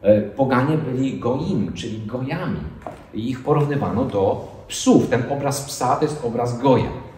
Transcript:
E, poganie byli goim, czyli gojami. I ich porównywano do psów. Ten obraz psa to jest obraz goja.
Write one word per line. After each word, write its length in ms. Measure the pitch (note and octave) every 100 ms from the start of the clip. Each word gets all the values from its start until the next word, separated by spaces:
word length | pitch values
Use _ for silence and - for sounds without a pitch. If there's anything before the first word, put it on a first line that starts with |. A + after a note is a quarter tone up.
E, 180 | G2+ G#2
poganie 580 | - - B2+ B2+ C#3 D#3
byli 400 | B2+ B2+ C3+ G2+
goim, 540 | B2 C3+ F3 F3+ F#2
czyli 260 | - - A2 G#2+
gojami. 540 | B2 C3 E3+ F3 - - - - - -
I 160 | - A#2+
ich 120 | B2+
porównywano 640 | - D3+ C#3+ C3+ G2 F#2+
do 440 | B2 G2+ G2 - - - -
psów. 400 | - B3+ G#3 -
Ten 140 | - -
obraz 300 | C#3+ C#3 C3
psa 360 | - - B2+ C#3+
to 80 |
jest 200 | D#3 -
obraz 380 | A#2+ A#2 A#2+ -
goja. 280 | C3+ B2 - - -